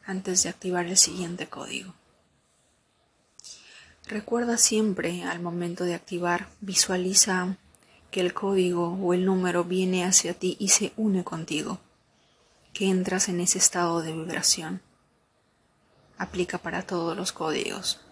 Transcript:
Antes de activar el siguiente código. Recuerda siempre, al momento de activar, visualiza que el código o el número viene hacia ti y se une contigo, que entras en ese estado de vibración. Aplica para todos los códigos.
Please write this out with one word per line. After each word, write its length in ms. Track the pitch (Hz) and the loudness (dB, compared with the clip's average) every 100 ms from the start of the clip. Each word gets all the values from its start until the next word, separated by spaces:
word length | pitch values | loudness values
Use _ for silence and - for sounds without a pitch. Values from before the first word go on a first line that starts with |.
| - | -8
Antes 340 | 190 190 180 | -8 -2 0
de 60 | 170 | 0
activar 380 | - 185 180 175 | -4 -4 -2 0
el 100 | 190 | 4
siguiente 520 | - 175 170 175 - | 2 2 -6 -6 -10
código. 440 | - - - 190 - _ _ _ _ _ _ _ _ _ _ _ _ _ - - - - - - _ - | -10 -10 -10 -12 -20 _ _ _ _ _ _ _ _ _ _ _ _ _ -20 -20 -20 -20 -20 -20 _ -10
Recuerda 500 | 214 - 233 240 233 | -10 -2 -2 0 2
siempre, 680 | - 220 220 185 170 175 | 4 4 2 0 -2 -4
al 160 | 175 170 | -6 -6
momento 440 | 175 170 175 175 | -4 -4 -4 -2
de 100 | 180 | -2
activar, 540 | 170 - 175 175 175 190 - | -2 -6 -4 0 -2 -4 -12
visualiza 960 | 196 185 - 185 180 196 - 185 180 190 _ _ - _ _ | -2 0 2 2 2 4 4 2 0 -4 _ _ -20 _ _
que 120 | - | -2
el 100 | 180 | 0
código 600 | - 196 196 180 175 170 | 0 0 2 4 2 0
o 180 | 185 180 | 0 2
el 140 | 180 185 | 4 4
número 380 | 185 180 175 | 4 2 0
viene 420 | 175 185 185 185 180 | 2 2 2 2 4
hacia 260 | 190 170 | 4 2
ti 240 | 175 185 - | -2 -4 -2
y 100 | 196 | 2
se 260 | - 208 - | 2 2 0
une 280 | 220 190 | 2 2
contigo, 540 | 175 160 165 147 - 185 _ _ _ _ _ _ _ _ _ | 0 -8 -4 -4 -4 -10 _ _ _ _ _ _ _ _ _
que 160 | - 190 | -2 2
entras 400 | 185 185 185 - | 2 2 0 0
en 120 | 175 | 0
ese 180 | 180 185 | 0 4
estado 420 | - 180 175 170 | 2 4 0 0
de 140 | 160 | -2
vibración. 680 | 160 160 190 - - 160 185 _ _ _ _ _ _ _ _ _ _ _ _ _ - | -6 -4 0 2 0 -2 -8 _ _ _ _ _ _ _ _ _ _ _ _ _ -12
Aplica 400 | 185 180 175 175 | -8 -4 -2 -4
para 300 | 170 170 180 | -4 -6 -4
todos 280 | 175 165 | -2 -2
los 180 | 165 185 | -2 -6
códigos. 680 | - 160 151 - - 180 - - | -4 -2 -2 -2 -4 -4 -6 -10